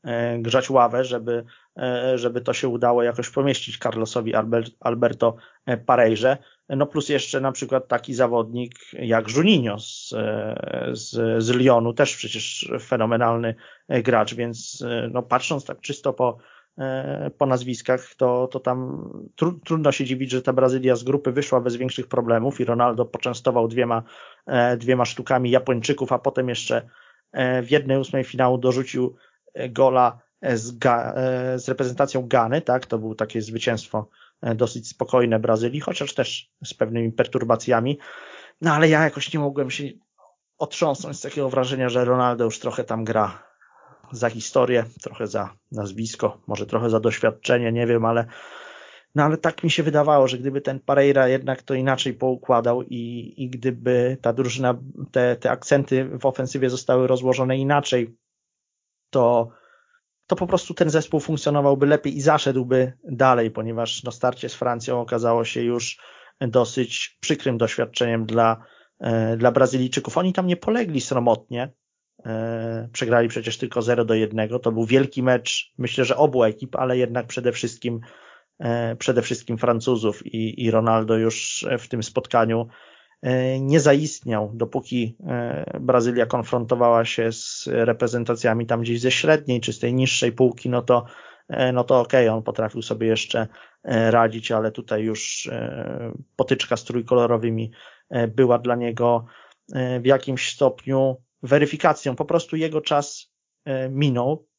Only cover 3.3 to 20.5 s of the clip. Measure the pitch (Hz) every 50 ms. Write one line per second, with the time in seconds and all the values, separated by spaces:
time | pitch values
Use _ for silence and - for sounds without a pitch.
3.3 | - 139 135 139 127 - - - 113 - - 120 113 110 117 110 - 127 117 113
4.3 | 110 113 107 113 117 117 113 120 _ _ - 127 117 113 120 117 117 - 123 117
5.3 | 113 - - - _ _ _ - 123 117 120 - 127 123 120 110 113 101 113 131
6.3 | 139 135 _ _ _ _ _ _ 139 135 147 143 - 156 143 - 147 135 - -
7.3 | - 139 135 135 127 - 139 - 135 131 127 _ 120 120 - - 131 117 131 117
8.3 | 120 117 113 113 117 123 123 120 123 - - - - - 127 113 113 113 110 107
9.3 | 113 139 170 208 214 156 120 107 101 107 - - - - - - - 113 110 107
10.3 | 110 107 104 107 - - - - - 62 - 123 123 117 117 - - 120 113 113
11.3 | 113 113 113 117 123 123 127 131 123 117 113 117 113 - 143 - - - - 113
12.3 | - 110 - - - - - - 117 123 - - 127 117 110 113 117 113 120 117
13.3 | 117 117 117 113 113 - - - - _ _ - 135 123 113 127 120 110 107 -
14.3 | 117 117 117 120 113 117 - - - - - 120 120 117 117 117 120 123 117 -
15.3 | 120 127 - - 160 139 - - 135 - - - 139 - - 139 131 - 131 120
16.3 | 120 120 _ _ - - _ _ _ - 135 135 131 131 135 143 143 - - 147
17.3 | - _ 147 135 127 123 123 127 123 113 - - 127 127 - - - _ 135 123
18.3 | 123 123 127 127 - 131 - 131 127 127 127 127 139 - - - - - - -
19.3 | _ - 160 170 175 151 - - 165 160 151 147 135 - 143 123 131 127 135 131
20.3 | 131 127 127 -